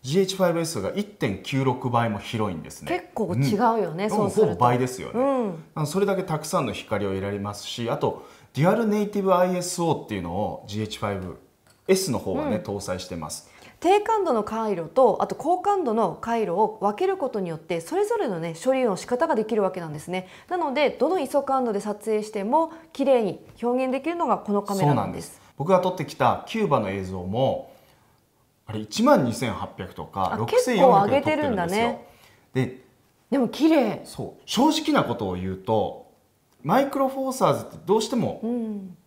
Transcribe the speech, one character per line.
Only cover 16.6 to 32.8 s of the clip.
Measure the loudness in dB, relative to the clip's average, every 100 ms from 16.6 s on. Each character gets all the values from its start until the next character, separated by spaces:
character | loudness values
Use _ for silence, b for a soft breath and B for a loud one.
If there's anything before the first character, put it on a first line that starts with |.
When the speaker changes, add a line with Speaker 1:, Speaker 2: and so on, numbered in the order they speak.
| 0 2
Speaker 2:
分 | -2 0
け | -2
る | 0
こ | -2
と | -4
に | -4
よ | -6
っ |
て、 | -4 -6
そ | -2 -2
れ | 0
ぞ | 0
れ | 0
の | -2
ね、 | -4 -4
処 | 0
理 | 2
の | 2 0
仕 | -2
方 | 0 2
が | 0
で | 0
き | 2
る |
わ | 0
け | -2
な | -8
ん |
で | -10
す | -6
ね。 | -6 -6 B B
な | -2
の | -2
で、 | 2 0
ど | 2 0
の | 0
ア |
イ |
エ | 0
ス | -2
オ |
ー | 0
感 | 0
度 | 0
で | -2
撮 | -4 -6
影 | -2 -2
し | -2
て | -6
も、 | 0 2 0 B B
綺 | -2 4
麗 | 4
に | 2 -4 -14 -6
表 | -2 0 0
現 |
で | -2
き | -4
る | -2
の | 0
が | 0
こ | 0
の | -2
カ | 0 0
メ | 2
ラ |
な | 2 -2
ん |
で | -8
す。 | -12
Speaker 1:
そ |
う | -18
な |
ん | -20
で |
す。 | _
僕 | 2
が | 4
撮 | 4
っ | -2
て | -8
き | 2
た | 2 2 -4
キ | -2
ュ | 2
ー |
バ | 2
の | 2
映 | -4 -4
像 | -6
も、 | -4 0 0 0 -8 b b b b b _ _ _ _ -10
あ |
れ、 | -8
一 | -6 0
万 | 6 6 4
二 |
千 | 0 -4
八 | -4 -8 -10
百 | -12 -10
と | -10
か、 | -2 -2
Speaker 2:
あ、 | 0
Speaker 1:
六 | 0 2
千 | 2 6
四 | 8
百 | 8 6
Speaker 2:
結 |
構 | 2
上 |
げ |
て | 2 0
る | 0
ん | -2
だ | -2
ね。 |
Speaker 1:
で | 0
撮 | 0
っ | -2 B B B B B
て | -2
る | -2
ん |
で |
す |
よ。 |
で、 | -4